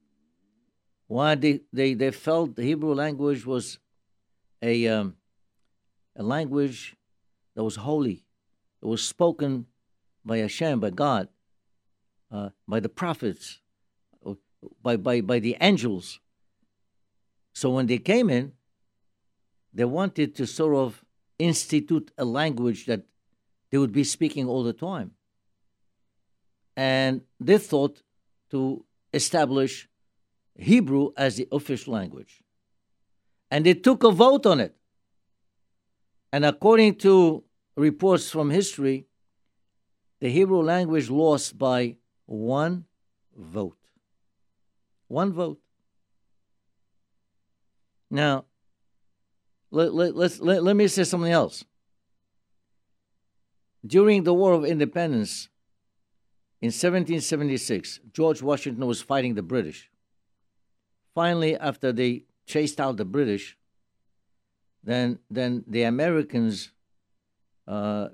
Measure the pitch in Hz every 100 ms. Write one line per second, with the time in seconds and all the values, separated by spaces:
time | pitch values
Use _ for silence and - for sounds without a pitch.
0 | _ _ _ _ _ _ _ _ _ _
1 | _ 117 151 147 151 143 - 123 135 117
2 | 135 131 156 165 156 120 123 156 156 139
3 | 151 139 143 135 120 127 - - _ _
4 | _ _ _ _ _ _ 117 117 113 110
5 | 98 - _ _ _ _ _ _ _ _
6 | _ - 107 147 147 143 139 117 - -
7 | _ _ _ _ _ 113 110 104 127 151
8 | 127 90 _ _ _ _ _ _ 107 113
9 | - - 175 165 143 127 120 _ _ _
10 | _ _ 110 113 107 - 165 123 104 90
11 | 143 110 92 _ _ _ _ _ _ _
12 | _ _ _ 104 101 - - 110 110 -
13 | 175 151 110 85 - - _ _ _ _
14 | _ _ - 98 _ _ - - 127 113
15 | 127 123 98 120 113 - 185 175 117 92
16 | - - _ _ _ _ _ _ _ _
17 | _ _ _ _ _ - 131 131 120 123
18 | - 233 214 123 143 - _ _ _ _
19 | _ _ _ _ _ _ _ - 120 160
20 | 196 - 147 147 120 - 156 139 127 -
21 | _ _ _ - 170 156 - 151 147 160
22 | - - 123 131 156 120 123 104 - 107
23 | - _ _ _ _ _ _ 139 135 139
24 | 131 - 156 143 127 131 117 - 170 175
25 | 92 - _ _ _ _ _ _ _ _
26 | _ _ _ _ _ _ _ - 135 131
27 | 131 131 - _ 127 208 - 143 143 -
28 | _ _ _ _ _ 135 131 - - _
29 | _ 143 - 170 139 135 135 - - _
30 | _ _ _ _ _ - 90 233 151 139
31 | 143 - 135 104 127 143 147 127 - 113
32 | 92 65 - _ _ _ _ _ _ _
33 | _ _ _ _ _ 147 165 180 254 262
34 | 226 175 247 277 208 143 92 - _ _
35 | _ _ _ _ _ _ _ _ _ _
36 | _ _ _ 143 147 143 208 226 220 202
37 | 196 190 170 156 - _ _ - 151 147
38 | 190 175 - 160 147 170 190 - 139 135
39 | - _ _ _ _ _ _ _ _ _
40 | _ _ 127 147 190 185 156 180 175 156
41 | 117 139 160 143 - - 131 127 120 -
42 | _ _ - 107 113 135 165 180 165 _
43 | _ _ _ - 80 98 92 - _ _
44 | _ _ _ _ _ _ _ _ _ _
45 | _ 135 196 175 165 147 _ _ _ _
46 | _ _ _ _ _ _ _ _ _ _
47 | _ _ _ _ _ _ _ _ _ _
48 | _ 139 147 135 - _ _ _ _ _
49 | _ _ _ _ _ _ _ 147 165 160
50 | 175 - 175 - 170 190 175 208 202 196
51 | 175 175 170 165 98 - - _ _ _
52 | _ _ _ _ _ _ _ _ _ _
53 | _ _ _ _ _ _ _ _ 104 170
54 | 208 202 170 175 190 170 147 160 143 170
55 | 165 120 101 - - _ _ _ _ _
56 | _ _ _ _ _ _ 117 110 180 185
57 | 156 165 - 151 147 131 - 98 - -
58 | 110 - 160 151 135 139 143 120 127 113
59 | - 139 123 104 87 123 78 - - _
60 | _ _ _ _ _ _ _ _ _ _
61 | _ 165 170 170 156 156 151 117 131 117
62 | 123 120 - _ - 151 147 - 135 113
63 | 95 135 127 101 - - _ _ _ _
64 | _ _ _ _ _ _ _ _ 104 123
65 | 123 117 _ 117 123 123 110 117 117 123
66 | 165 160 147 120 113 98 - _ _ _
67 | _ _ _ _ _ _ - 104 104 104
68 | 98